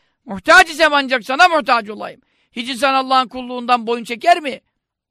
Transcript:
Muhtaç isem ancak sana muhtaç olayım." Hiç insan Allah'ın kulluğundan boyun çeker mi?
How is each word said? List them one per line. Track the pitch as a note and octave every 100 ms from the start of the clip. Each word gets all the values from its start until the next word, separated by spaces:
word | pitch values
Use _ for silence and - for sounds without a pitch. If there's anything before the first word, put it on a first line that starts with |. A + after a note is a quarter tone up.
| _ _
Muhtaç | - G3 - F4 E4
isem | D#4 D#4+
ancak | C#4+ C4+ B3+
sana | G#3 C4+ F4+
muhtaç | D#4+ B3+ A#3 G#3
olayım." | G#3 G3 E3 _ _ _
Hiç | A#3 A#3+
insan | B3+ C4+
Allah'ın | C4+ C4 C4 A#3+
kulluğundan | B3+ B3 B3 A#3+ B3 A3
boyun | A#3+
çeker | A3+ A3+ E4 F4
mi? | D4 G#3+ _ _ _ _ _